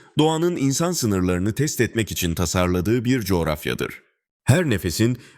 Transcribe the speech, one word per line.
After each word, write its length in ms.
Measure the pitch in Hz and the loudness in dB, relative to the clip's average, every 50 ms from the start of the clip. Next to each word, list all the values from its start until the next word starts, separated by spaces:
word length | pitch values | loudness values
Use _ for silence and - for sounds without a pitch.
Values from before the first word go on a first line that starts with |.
| - - _ - | -20 -4 _ 2
doğanın 380 | 151 160 160 160 165 175 180 | 2 2 2 2 0 0 0
insan 360 | 165 135 135 135 - 165 180 | 0 0 0 0 0 0 -2
sınırlarını 640 | 180 - 131 110 98 92 90 90 90 87 92 107 107 | -2 -2 0 0 2 2 2 0 0 0 -2 -2 -2
test 260 | - 143 151 - - | -2 -4 -2 0 -2
etmek 300 | 117 101 - 113 107 - | -2 0 0 -2 -4 -4
için 240 | 85 - 90 85 82 | -4 -4 -2 -2 0
tasarladığı 720 | 82 87 82 - 92 90 90 92 90 85 101 113 127 110 | -2 -2 0 0 0 2 2 0 0 0 0 0 0 0
bir 160 | 123 131 127 | 0 0 0
coğrafyadır. 800 | 104 90 95 85 82 78 78 76 - 65 62 - 60 - - - _ _ _ _ _ _ _ _ _ | 0 0 0 0 2 0 -2 -4 -4 -4 -4 -4 -6 -6 -8 -14 _ _ _ _ _ _ _ _ _
Her 260 | - 127 175 180 147 | 2 2 4 2 2
nefesin 480 | 110 92 - 90 82 - 110 120 127 - - - - | 0 0 -2 -4 0 0 0 0 0 -4 -8 -16 -16